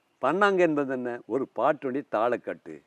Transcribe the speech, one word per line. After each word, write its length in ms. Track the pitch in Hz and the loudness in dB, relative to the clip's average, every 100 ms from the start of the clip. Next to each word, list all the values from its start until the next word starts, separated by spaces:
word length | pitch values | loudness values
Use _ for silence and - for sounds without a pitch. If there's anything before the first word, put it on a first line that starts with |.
| _ _ 127 | _ _ -2
பண்ணாங்கு 380 | 180 202 185 175 | 2 2 4 4
என்பது 260 | 147 135 131 | 2 -2 -4
என்ன? 180 | 123 120 - | -6 -8 -4
ஒரு 100 | 127 120 - | -4 -4 0
பாட்டுடைய 460 | 131 151 139 131 - 107 | 0 0 -2 -6 -4 -2
தாளக்கட்டு. 600 | 117 113 - 87 85 76 | 0 -2 -6 -12 -12 -18